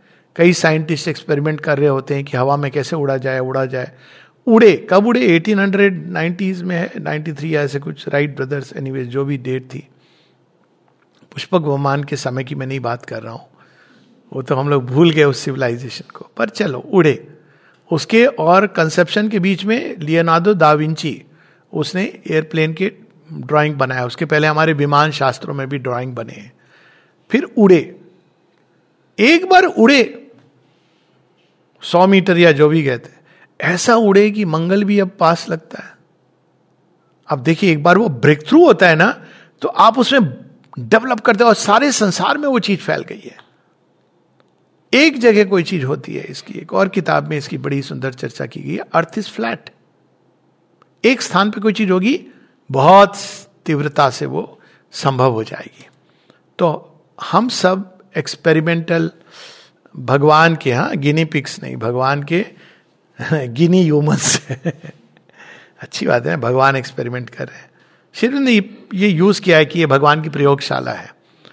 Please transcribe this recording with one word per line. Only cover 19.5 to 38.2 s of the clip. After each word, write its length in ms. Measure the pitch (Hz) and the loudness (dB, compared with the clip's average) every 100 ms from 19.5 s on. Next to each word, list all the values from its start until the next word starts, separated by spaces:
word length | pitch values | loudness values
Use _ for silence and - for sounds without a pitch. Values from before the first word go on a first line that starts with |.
| 185 196 | -2 -2
में 320 | 233 - 196 | -4 -4 -10
लियोनार्डो 540 | 151 165 165 165 196 | -2 0 2 2 2
दा 200 | 190 151 | 4 4
विंची, 500 | 151 156 156 156 90 - _ _ _ _ | 4 0 -4 -8 -10 -16 _ _ _ _
उसने 300 | 175 - 180 | -8 -6 -6
एयरप्लेन 680 | 208 - - 156 156 160 156 | -6 -8 -4 -4 -2 -2 -2
के 200 | 160 185 - _ _ _ | -2 -6 -6 _ _ _
ड्राइंग 420 | 151 127 151 151 139 | -16 -2 0 0 -2
बनाया, 300 | 131 127 123 | -4 -2 -6
उसके 200 | - 151 | -6 -2
पहले 220 | 151 156 | 0 2
हमारे 260 | 151 160 | 2 0
विमान 380 | 147 143 143 156 | 0 2 2 2
शास्त्रों 420 | 143 135 - - | 0 -2 -2 -8
में 160 | 139 135 | -8 -8
भी 80 | 143 | -8
ड्राइंग 360 | 127 123 127 | -6 -6 -8
बने 200 | 120 113 | -10 -12
हैं। 200 | - 202 _ _ _ _ _ _ _ _ | -16 -20 _ _ _ _ _ _ _ _
फिर 120 | 247 | -4
उड़े, 560 | - - 196 170 113 - - _ _ _ _ _ _ _ _ _ _ - | -2 2 6 6 2 -12 -20 _ _ _ _ _ _ _ _ _ _ 0
एक 260 | 240 339 370 | 4 4 4
बार 180 | 370 | 4
उड़े 680 | 370 - 226 277 214 - - _ _ _ _ _ _ _ _ _ _ _ _ _ _ _ | 4 4 4 6 2 -4 -20 _ _ _ _ _ _ _ _ _ _ _ _ _ _ _
सौ 260 | - 175 190 | -2 2 6
मीटर 300 | 196 180 175 | 4 4 4
या 140 | 170 | 4
जो 180 | 147 151 | 6 4
भी 140 | 160 | 4
कहते 260 | 139 120 - | 0 -4 -8
हैं, 80 | _ _ _ _ - | _ _ _ _ -8
ऐसा 340 | 156 180 - 233 | -4 -2 2 2
उड़े 360 | 208 196 214 | 4 4 4
कि 140 | 208 180 | 0 -2
मंगल 380 | 156 170 202 | -2 0 0
भी 160 | 202 202 | 2 0
अब 120 | 190 - | 0 0
पास 300 | 165 165 - | 0 0 -4
लगता 340 | 160 - - | -10 -10 -20
है। 140 | - _ _ _ _ _ _ _ _ _ _ _ _ _ - | -20 _ _ _ _ _ _ _ _ _ _ _ _ _ -8
अब 100 | 147 | -4
देखिए, 320 | 131 160 190 | -2 0 0
एक 120 | 156 | 2
बार 140 | 165 185 | 2 2
वो 120 | 226 | 2
ब्रेकथ्रू 560 | 123 | 0